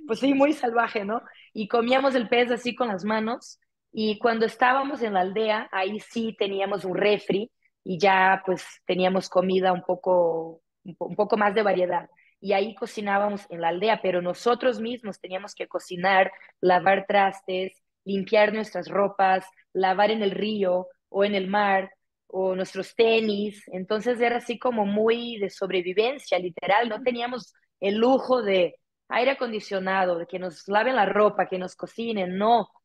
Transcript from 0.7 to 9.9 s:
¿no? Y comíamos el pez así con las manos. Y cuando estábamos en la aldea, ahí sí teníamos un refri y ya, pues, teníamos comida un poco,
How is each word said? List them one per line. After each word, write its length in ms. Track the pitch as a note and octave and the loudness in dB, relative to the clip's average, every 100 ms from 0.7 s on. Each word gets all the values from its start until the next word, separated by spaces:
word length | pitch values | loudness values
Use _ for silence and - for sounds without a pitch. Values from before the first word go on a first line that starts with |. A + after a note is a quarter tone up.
| A#3 A3+ A3 | 0 0 -2
¿no? 180 | G3 A#3 - - - | -4 -6 -8 -20 -16
Y 160 | G#3+ G3+ | -10 -2
comíamos 460 | A#3+ A#3 C4 C4+ | 0 2 2 2
el 140 | B3+ G#3 | 0 2
pez 220 | A#3+ A#3+ | 2 2
así 240 | A#3+ B3 | 0 -4
con 140 | A#3 A#3+ | -4 -4
las 160 | F#3+ | -4
manos. 540 | G#3 A3 A3 B3+ - - _ _ _ | -2 -2 -2 -6 -10 -20 _ _ _
Y 260 | A3 A3 G#3 | -4 -4 0
cuando 280 | A#3 A3+ A3 | 0 2 0
estábamos 560 | - B3 C4+ C#4 C#4+ | 2 2 2 -2 -4
en 120 | A3+ | -2
la 60 | G3 | 0
aldea, 480 | F#3 G3 A3 G#3+ - | 0 -2 -2 -2 -4
ahí 280 | G3 F#3+ G#3 | -4 -4 -6
sí 340 | - A#3 A3+ - | -8 -6 -6 -4
teníamos 460 | G3 G3 G3 G3+ | -4 -2 -4 -4
un 120 | F#3 F3 | -4 0
refri 540 | G#3 G3+ - F#3+ A3+ _ _ _ | 2 2 0 -4 -4 _ _ _
y 140 | F#3 F3 | -8 0
ya, 440 | G3 F#3+ F#3+ F#3+ - | 2 4 4 2 0
pues, 180 | F3 - - - | -4 -6 -12 -4
teníamos 420 | F3+ F#3 F#3+ - | 0 2 0 0
comida 440 | F3+ F#3 F#3 F#3 | 0 2 2 2
un 100 | F3+ | 0
poco, 800 | F3 | -2